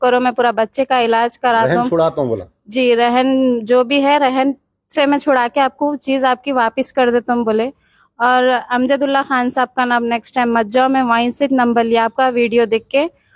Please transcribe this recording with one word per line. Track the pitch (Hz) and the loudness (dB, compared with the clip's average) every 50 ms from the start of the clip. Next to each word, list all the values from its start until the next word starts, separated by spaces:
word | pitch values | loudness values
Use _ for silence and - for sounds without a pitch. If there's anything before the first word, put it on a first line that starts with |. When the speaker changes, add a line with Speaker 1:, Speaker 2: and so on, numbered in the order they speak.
Speaker 1:
करो, | - 247 247 247 | 0 0 2 2
मैं | 254 247 233 | 0 0 0
पूरा | - 240 240 | 0 0 0
बच्चे | 220 202 226 214 - - 269 | 0 0 -2 -2 -2 -4 -2
का | - 262 254 | 0 0 0
इलाज | 233 233 233 226 233 240 - - | 0 2 2 0 0 -2 -4 -4
कराता | - 247 233 226 226 | -2 0 2 2 2
Speaker 2:
रहन | 127 165 240 | 2 0 0
Speaker 1:
हूँ। | 240 - | 0 0
Speaker 2:
छुड़ाता | 170 165 160 160 160 151 | 0 0 0 0 0 -2
हूँ | 143 123 | -2 -2
बोला। | 113 104 90 - _ _ _ 208 | -2 -4 -6 -10 _ _ _ -8
Speaker 1:
जी, | 208 254 254 247 240 | -2 0 2 2 2
रहन | 226 240 240 240 247 262 262 262 262 262 254 247 233 | 2 2 2 2 0 0 2 2 2 2 0 0 -2
जो | 220 208 247 247 254 | -2 0 2 2 2
भी | 233 285 285 | 2 0 0
है, | 269 277 294 294 | 2 2 2 2
रहन | 285 254 262 269 262 277 269 - _ _ _ _ _ _ | 2 0 0 0 0 0 -2 -6 _ _ _ _ _ _
से | - 311 285 | -4 -2 0
मैं | 277 285 285 | 0 0 0
छुड़ा | - 302 269 254 240 240 | 0 0 0 0 0 0
के | - 285 | 0 0
आपको | 269 262 - - 294 285 294 | -2 -2 -2 -2 -4 -4 -4
चीज | 254 - 269 269 269 262 | -4 -4 -4 -2 0 0
आपकी | 262 254 254 - 285 | 0 -2 -2 -4 -4
वापस | 277 254 233 226 - - 254 - | -2 0 -2 -2 -2 -4 -6 -4
कर | - 277 254 240 | -2 -2 0 2
देता | 233 240 - 247 240 | 0 0 -2 -2 -2
हूँ | 240 233 | -2 0
बोले। | 220 214 220 226 262 277 _ _ _ _ _ _ _ _ - | 0 0 -2 -2 -4 -8 _ _ _ _ _ _ _ _ -2
और | 233 247 254 254 254 254 | 0 2 2 2 2 2
अमजदुल्ला | 254 233 - - 247 247 254 254 277 269 277 277 277 277 277 | 0 -2 -2 -4 -2 -2 0 0 0 0 0 0 0 0 -2
खान | 269 277 254 247 247 | -2 -2 -2 -2 -2
साहब | 247 269 254 247 - - | -2 -2 -2 -2 -2 -2
का | 254 | -2
नाम | 247 240 240 240 | 0 0 0 -2
नेक्स्ट | 233 233 233 226 - - | -2 -4 -6 -6 -6 -4
टाइम | 262 247 240 233 233 | -2 -2 0 0 0
मत | 226 | -2
जाओ, | 208 214 254 254 262 | 0 0 0 2 2
मैं | 269 262 262 | 2 0 0
वहीं | 240 233 233 240 247 | 0 0 0 0 -2
से | 240 - 285 277 | -2 -2 -2 0
नंबर | 269 254 240 240 233 233 233 | 2 2 2 2 2 0 0
लिया | 233 226 226 226 | 2 2 0 0
आपका, | 226 226 - 262 262 | 0 0 0 -2 0
वीडियो | 240 240 240 233 214 240 233 | 0 0 0 0 2 0 0
देख | 208 226 220 226 - | 0 0 -4 -4 -2
के | - 269 294 339 - _ _ _ _ | -2 -2 -2 -2 -6 _ _ _ _